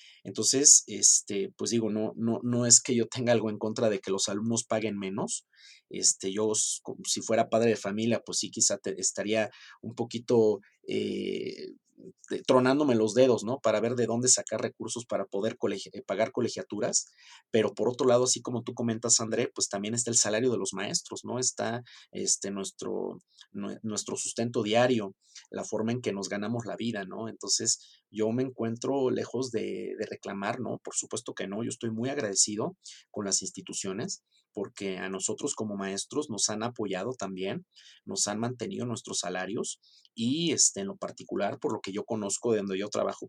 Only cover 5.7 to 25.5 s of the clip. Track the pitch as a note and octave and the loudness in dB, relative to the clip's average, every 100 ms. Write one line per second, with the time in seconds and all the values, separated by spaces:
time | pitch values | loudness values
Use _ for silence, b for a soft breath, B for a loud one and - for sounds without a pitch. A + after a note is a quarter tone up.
5.7 | B B F#2+ F#2 - F#2+ G2+ G#2+ G#2+ - | B B 0 0 2 -2 0 0 0 -2
6.7 | - - F#2+ F#2+ G#2 F#2+ A2 G2 A2+ A#2 | -4 -8 -8 -4 -2 0 2 4 4 4
7.7 | G#2 G2+ G#2 A2+ A2 - - F#2 A#2 - | 2 0 -2 0 0 0 -4 -2 2 2
8.7 | G2+ G2+ F#2 F#2+ - G#2 A2 A2 B B | 2 -4 -2 -2 -2 0 2 0 B B
9.7 | B A2+ A#2+ A#2+ A#2 A#2+ A#2+ A2 G#2 b | B -10 -6 -4 -4 2 6 6 4 b
10.7 | b - G#2+ G#2 G2+ F#2+ F#2+ - - - | b -4 -2 -2 -4 -4 -4 -6 -8 -12
11.7 | - _ - - - - - - C3 B2+ | -16 _ -20 -20 -16 -8 -4 4 6 6
12.7 | C#3 C#3+ A2+ G#2+ A2 C3 G#2+ G#2 A2+ A2 | 4 4 4 4 6 6 6 0 0 2
13.7 | G#2+ A#2 A#2+ A2 A#2 B2+ - - A2 A2+ | 2 2 0 0 2 4 2 2 -4 -4
14.7 | - A2+ A#2 A#2+ G2 G2 G2 A2 A#2 G#2 | -6 -8 -8 -4 -4 -2 -2 -2 0 -2
15.7 | G2 - G2+ - G2 A2+ - A2+ - F2+ | -2 -6 -10 -4 0 0 0 -2 -2 -8
16.7 | G2+ - - - B B B B A2+ G#2 | -4 0 0 0 B B B B 4 4
17.7 | - G#2+ B2+ B2+ B2 B2+ B2 B2+ A#2+ B2+ | 2 0 4 6 6 6 0 -2 -4 -4
18.7 | B2 A#2 A2+ A#2 - A2 - B2 - - | -2 -2 0 4 2 2 0 -2 -2 -4
19.7 | G2+ G#2 A#2+ A#2 A2+ G#2+ G#2+ B2+ G#2 F#2+ | -2 -2 -2 0 2 2 2 2 2 -2
20.7 | F#2+ G2 F2+ - G#2 G#2+ A#2 B2 - A2 | -4 -2 -4 -6 -10 -6 -4 -2 -2 -2
21.7 | A#2+ A#2+ B B G2 G2 - G2 G2 F#2+ | -4 -8 B B -6 -2 -2 -2 -6 -8
22.7 | - G#2 F#2+ F#2+ F2+ _ B B G2+ G2+ | -8 -6 -4 -6 -8 _ B B -10 -8
23.7 | - A2 G#2 - - - - A#2+ B2 G#2 | -8 -6 -6 -6 -6 -6 -4 -2 0 2
24.7 | A2+ B2+ A#2 G2 - B B B | 4 6 4 -2 -8 B B B